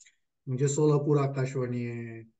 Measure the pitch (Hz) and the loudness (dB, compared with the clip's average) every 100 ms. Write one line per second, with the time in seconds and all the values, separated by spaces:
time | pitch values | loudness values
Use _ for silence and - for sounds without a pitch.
0 | - _ _ _ - 127 139 156 151 147 | -20 _ _ _ -8 0 0 4 4 4
1 | 151 143 135 135 131 135 123 120 120 117 | 4 2 2 0 -2 -2 -4 -4 -6 -6
2 | 117 113 113 _ | -10 -14 -18 _